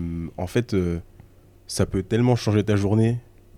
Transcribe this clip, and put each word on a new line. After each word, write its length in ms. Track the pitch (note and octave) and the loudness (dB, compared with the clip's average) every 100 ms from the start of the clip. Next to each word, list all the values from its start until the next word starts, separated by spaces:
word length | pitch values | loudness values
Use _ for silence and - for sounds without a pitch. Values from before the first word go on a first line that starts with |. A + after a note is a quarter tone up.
| E2+ E2+ E2 - | -4 -6 -8 -8
en 80 | F#2 | -4
fait, 260 | B2 A#2+ | -2 0
euh, 280 | G2 F2 E2+ - - - - - - - | 0 0 -2 -8 -18 -20 -20 -20 -20 -8
ça 180 | - | -2
peut 180 | G2 G2 | -2 -2
tellement 320 | F#2 A2+ B2 | -2 2 2
changer 300 | A#2+ - G#2 | 2 2 2
ta 120 | G#2 G#2 | 2 2
journée, 420 | G2 G#2+ A2+ A#2+ - - - | 2 2 2 0 -6 -20 -20